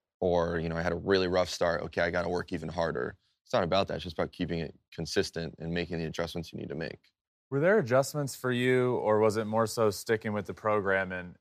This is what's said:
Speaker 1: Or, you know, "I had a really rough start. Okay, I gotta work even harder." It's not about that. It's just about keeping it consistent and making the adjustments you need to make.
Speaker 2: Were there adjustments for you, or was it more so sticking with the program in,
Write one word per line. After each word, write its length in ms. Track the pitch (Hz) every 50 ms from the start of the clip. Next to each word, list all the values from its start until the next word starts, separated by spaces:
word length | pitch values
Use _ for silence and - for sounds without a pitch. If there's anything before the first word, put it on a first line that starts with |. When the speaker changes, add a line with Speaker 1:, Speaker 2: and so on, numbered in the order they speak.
| _ _ _ -
Speaker 1:
Or, 380 | 92 90 87 87 85 85 87 82
you 80 | 82 85
know, 80 | 82
"I 60 | 82 85
had 100 | 87 82
a 40 |
really 300 | 85 82 92 98 92 92
rough 220 | 87 90 92 90 -
start. 340 | - - 90 85 82 73 85
Okay, 200 | 87 - 95 85
I 80 | 87
gotta 180 | 85 87 87 90
work 240 | 87 87 80 - 92
even 160 | 82 80 82
harder." 480 | 82 87 82 80 - 62 64 - - _ _ _ _ _ _
It's 80 | - -
not 120 | 117 92
about 240 | 80 92 98 98 -
that. 60 | 85
It's 100 | 82 78
just 120 | 90 -
about 140 | - 87 71
keeping 300 | - - 90 80 87 82
it 120 | 80 69 - _ _ _ -
consistent 640 | - 82 76 - 101 95 - - 82 82 78 - -
and 160 | 80 82 85
making 240 | 85 85 87 90 82
the 60 | 82
adjustments 480 | 78 80 - 85 82 - 87 82 - -
you 60 | -
need 80 | 76 -
to 80 | 71
make. 340 | 76 82 - - - _ _ _ _ _ _ _ _ _ -
Speaker 2:
Were 80 | 135 139
there 200 | 151 185 214 220
adjustments 580 | 156 110 123 131 139 - - 147 143 131 -
for 160 | - - 127 123
you, 420 | 120 123 127 127 127 123 127 120
or 220 | - - 107 107 107
was 180 | 110 110 101
it 80 | 113 110
more 200 | 104 110 113 113
so 240 | 107 - 120 113 107
sticking 420 | 98 - - - 113 107 - 110 104
with 140 | 104 98
the 80 | - 92
program 560 | - - 107 107 107 95 98 95 95 95 92
in, 240 | 92 90 90 87 85 _